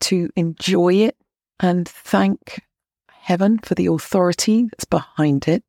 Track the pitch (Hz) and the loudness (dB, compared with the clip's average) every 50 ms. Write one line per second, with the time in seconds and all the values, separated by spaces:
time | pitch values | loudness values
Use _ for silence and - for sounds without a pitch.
0 | - - 190 180 175 160 - - 170 165 160 - - - 190 175 175 180 185 196 | -4 0 0 0 -2 -2 -2 -2 -2 -2 -4 -4 -2 0 2 2 4 4 4 4
1 | 214 233 - _ _ _ _ _ _ _ _ - - 180 175 180 175 - - - | 2 2 -2 _ _ _ _ _ _ _ _ -2 0 0 0 0 -2 -6 -10 -18
2 | - - - 196 190 196 196 - - - - - - _ _ _ _ _ _ _ | -8 -2 0 0 2 0 -2 -4 -8 -16 -18 -18 -20 _ _ _ _ _ _ _
3 | _ _ _ _ - - 180 175 190 202 226 220 - - 185 - 180 175 165 160 | _ _ _ _ -4 -2 0 2 2 2 2 0 -2 -2 -2 0 0 0 -2 -2
4 | - - - 190 180 180 170 - - - 214 226 247 220 - - - - - 156 | -2 -2 0 0 2 0 0 -2 0 2 2 2 0 -2 -4 -8 -6 -4 -2 -4
5 | - - - - 156 151 139 139 - - 165 208 - | -4 -4 -4 -2 0 2 0 0 0 0 -2 -2 -4